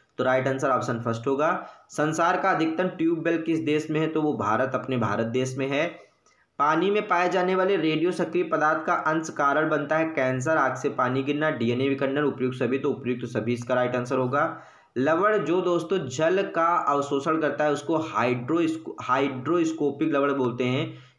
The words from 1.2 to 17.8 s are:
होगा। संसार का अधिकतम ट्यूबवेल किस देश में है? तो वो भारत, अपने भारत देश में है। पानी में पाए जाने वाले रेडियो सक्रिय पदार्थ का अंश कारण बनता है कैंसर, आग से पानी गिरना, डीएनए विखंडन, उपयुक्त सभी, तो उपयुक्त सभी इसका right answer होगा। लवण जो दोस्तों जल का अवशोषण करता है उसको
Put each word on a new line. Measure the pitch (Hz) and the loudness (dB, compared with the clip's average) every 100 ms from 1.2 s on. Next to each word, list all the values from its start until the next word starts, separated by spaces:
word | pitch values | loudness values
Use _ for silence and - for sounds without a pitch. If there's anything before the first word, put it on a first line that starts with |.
| 139 | -2
होगा। | 139 156 185 - - - | 0 0 -2 -6 -18 -10
संसार | - 151 160 170 180 | -2 0 2 2 2
का | 190 | 2
अधिकतम | 160 160 160 185 | 2 0 0 -2
ट्यूबवेल | - 165 165 160 165 | 0 0 0 0 0
किस | 160 160 | 0 -2
देश | 160 151 156 | 0 -2 0
में | 156 | -2
है? | 156 | 0
तो | 156 | 0
वो | 151 | 0
भारत, | 117 101 110 131 | 0 0 0 0
अपने | 131 - 127 | -2 -2 0
भारत | 104 104 117 | 0 0 -2
देश | 127 127 131 | -2 -2 -4
में | 135 | -2
है। | 143 170 - - _ _ _ _ - | -2 -2 -6 -20 _ _ _ _ -2
पानी | 147 160 185 | 2 2 2
में | 208 - | 0 2
पाए | 175 180 | 2 2
जाने | 185 180 | 2 2
वाले | 185 190 196 | 2 2 2
रेडियो | 156 156 170 | 2 2 0
सक्रिय | 180 165 180 | 0 -2 -2
पदार्थ | 170 156 151 160 | 0 0 2 0
का | 160 | 0
अंश | 170 156 160 160 | 0 0 -2 -2
कारण | - 143 143 156 | 0 2 2 2
बनता | 151 147 156 | 0 0 0
है | |
कैंसर, | 160 160 131 131 139 160 | 0 0 0 0 0 2
आग | 131 | 2
से | 127 139 | 0 -4
पानी | 117 127 131 | 0 0 0
गिरना, | 135 147 156 | 0 0 0
डीएनए | 131 117 120 139 | 0 0 2 0
विखंडन, | 135 135 139 | 0 0 0
उपयुक्त | 147 123 127 127 | 0 0 -2 -2
सभी, | 123 135 | -2 0
तो | 143 | -2
उपयुक्त | 117 120 123 | -2 -4 -6
सभी | 123 117 107 | -4 -4 -2
इसका | 120 120 | -4 0
right | 123 123 123 | 0 0 -2
answer | 123 131 | -2 -2
होगा। | 127 143 160 - - - _ 120 | 0 0 -2 -4 -16 -20 _ -2
लवण | 139 165 208 214 | 2 4 4 2
जो | 147 180 | 2 0
दोस्तों | 175 175 160 190 | 2 0 0 -2
जल | 131 135 160 185 | -2 0 2 2
का | 196 170 165 170 | 0 0 2 2
अवशोषण | 143 143 135 139 147 160 | 0 0 0 -2 0 0
करता | 151 - | 0 0
है | 151 | 0
उसको | 143 | 0